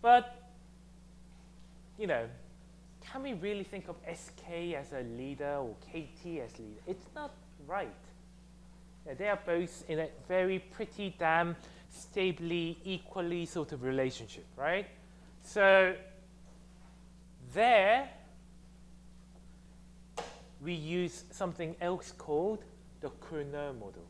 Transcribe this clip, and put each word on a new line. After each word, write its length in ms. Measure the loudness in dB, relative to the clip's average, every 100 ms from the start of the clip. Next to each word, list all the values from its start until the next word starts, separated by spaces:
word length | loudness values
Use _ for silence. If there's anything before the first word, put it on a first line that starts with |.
But, 340 | 10 10 8 -12 -18 -20 -20 -20 -20 -20 -20 -20 -20 -20 -20 -20 -20 -20 -20 -6
you 100 | 2
know, 200 | 2 0 -8 -16 -20 -20 -20 -20 -20
can 240 | -12 -8
we 100 | -6
really 300 | -4 -4 -4
think 240 | -6 -10 -10
of 80 | -12 -10
S 260 | -12 -12 -16
K 400 | -10 -6 -4 -4
as 160 | -6
a 100 | -6 -6 -6
leader 380 | -8 -4 -2 -2
or 200 | -4 -8 -10
K 180 | -10 -10 -12
T 200 | -8 -6
as 100 | -8 -12
leader? 220 | -14 -12 -8
It's 180 | -8 -8 -10
not 160 | -10 -12 -20 -18 -6
right. 220 | -4 -4 -10 -20 -20 -20 -20 -20 -20 -20 -20 -20 -18 -12
Yeah, 60 |
they 160 | -4 0
are 100 | 0 2
both 400 | 0 0 -6 -4
in 120 | -2
a 100 | -2 -8 0
very 320 | 2 4 0
pretty 560 | -4 -8 -8 -4 -6 0
damn 380 | 4 6 4 0 -10 -18 -18
stably, 880 | -18 -6 0 2 0 -2 0 -2 -4
equally 600 | -6 -6 -6 -4 -2 -2 -2
sort 260 | -4 -4
of 120 | -2
relationship, 600 | 0 2 0 -2 -12 -14 -16 -4
right? 300 | 0 0 -2 -14 -20 -20 -20 -20
So 540 | -4 8 10 12 10 4 -10 -18 -20 -20 -20 -20 -20 -20 -20 -20 -20 -20 -20 -18 -6
there 560 | 4 8 8 8 6 4 -10 -20 -20 -20 -20 -20 -20 -20 -20 -20 -20 -20 -20 -20 -20 -20 -20 -20 -20 -12 -12 -10 -14 -20 -10
we 120 | -6
use 500 | -4 -2 0 0 -4 -16
something 440 | -4 -4 -2 -6 -2
else 320 | 0 -2 -4 -14
called 460 | 0 2 2 -2 -8 -20 -20 -10
the 100 | -10
Cournot 680 | -10 -8 -6 -6 -6 -6 -8
model. 260 | -12 -14 -18